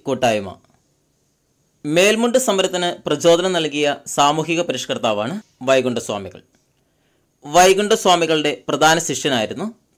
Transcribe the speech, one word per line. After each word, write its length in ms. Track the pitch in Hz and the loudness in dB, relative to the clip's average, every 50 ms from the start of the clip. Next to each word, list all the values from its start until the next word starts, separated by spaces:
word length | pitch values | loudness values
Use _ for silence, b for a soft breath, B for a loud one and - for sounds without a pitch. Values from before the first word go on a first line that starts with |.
| - | -6
കൂട്ടായ്മ. 460 | - 135 123 131 120 110 107 98 92 90 - _ _ _ _ _ _ _ _ _ _ _ _ _ _ _ _ _ _ _ _ _ _ _ _ - | -4 -2 0 0 0 0 0 -2 -6 -12 -16 _ _ _ _ _ _ _ _ _ _ _ _ _ _ _ _ _ _ _ _ _ _ _ _ -8
മേൽമുണ്ട് 540 | 147 151 170 185 208 220 220 233 240 226 254 247 | -2 2 2 4 4 2 2 0 0 0 0 0
സമരത്തിന് 440 | - 202 190 185 185 - 180 180 175 170 - - | 0 -2 -2 -2 -4 -4 -4 -4 -4 -6 -6 -6
പ്രചോദനം 480 | - 151 147 - 170 170 170 180 185 185 | -4 -4 0 4 4 4 4 2 0 -2
നൽകിയ 400 | 175 160 151 139 147 147 143 143 - - - - | -2 -2 -4 -2 -2 -2 -2 -2 -4 -8 -8 -2
സാമൂഹിക 460 | - 143 143 147 156 156 156 170 160 175 - | 2 2 2 2 0 -2 -2 -4 -4 -2 -4
പരിഷ്കർത്താവാണ് 640 | 131 127 - - 139 - 127 120 107 104 104 120 170 214 214 _ _ _ 127 127 | -6 -6 -6 -8 -6 -4 -2 -2 -2 -2 -4 -6 -6 -10 -12 _ _ _ -2 0
വൈകുണ്ഠസ്വാമികൾ. 680 | 135 131 123 127 120 113 107 - 113 104 98 90 - 92 - _ _ _ _ _ _ _ _ _ _ _ _ _ _ _ _ _ _ _ - 143 147 | 2 2 2 0 -2 -4 -6 -6 -8 -8 -8 -12 -16 -20 -20 _ _ _ _ _ _ _ _ _ _ _ _ _ _ _ _ _ _ _ -14 0 4
വൈകുണ്ഠസ്വാമികളുടെ 960 | 170 180 190 190 190 208 208 220 220 - 196 180 170 170 160 160 156 151 147 147 - - - | 6 6 6 6 4 2 0 0 0 2 2 2 2 2 0 0 0 0 -2 -4 -4 -4 -6
പ്രധാന 280 | 147 135 147 156 160 170 160 - | 0 2 4 4 4 2 0 -4
ശിഷ്യനായിരുന്നു 580 | 147 - - 156 139 120 107 104 110 117 170 220 233 _ _ _ _ | -6 -4 -2 -2 -2 -2 -2 -4 -6 -8 -10 -10 -12 _ _ _ _